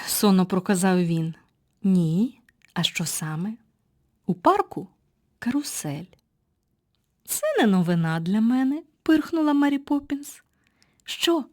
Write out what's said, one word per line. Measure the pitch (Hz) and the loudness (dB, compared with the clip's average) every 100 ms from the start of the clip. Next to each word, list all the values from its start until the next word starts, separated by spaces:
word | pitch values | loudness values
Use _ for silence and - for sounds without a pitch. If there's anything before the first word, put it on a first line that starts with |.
| - | -6
сонно | - 208 190 185 | 0 4 4 2
проказав | 185 185 180 190 180 | 0 0 2 2 2
він. | 170 165 165 156 _ _ _ _ | 2 0 -2 -8 _ _ _ _
«Ні. | 196 185 160 170 254 - _ _ _ | 2 2 2 2 0 -4 _ _ _
А | - | -4
що | - - 160 | -4 -4 -6
саме?» | - 156 156 202 226 _ _ _ _ _ _ - | -6 -6 -6 -6 -10 _ _ _ _ _ _ -6
«У | |
парку | 170 311 403 381 - 190 _ _ _ _ - | 0 2 2 0 -8 -14 _ _ _ _ -10
карусель». | 233 277 285 - 151 147 180 _ _ _ _ _ _ _ _ _ _ _ | -4 -4 -4 -8 -8 -8 -12 _ _ _ _ _ _ _ _ _ _ _
«Це | - - 622 554 | -10 -4 -2 2
не | 214 | 4
новина | 185 170 170 165 165 | 4 2 0 0 -2
для | 165 214 | -2 0
мене», | 226 254 262 302 - _ | 2 2 0 -2 -8 _
пирхнула | - 311 - 320 302 | 0 2 2 -2 2
Мері | 285 285 277 | 2 2 0
Поппінс. | - 285 277 285 285 - _ _ _ _ _ _ | -2 -4 -4 -8 -10 -20 _ _ _ _ _ _
«Що, | - - - 330 - | -14 -4 0 0 -2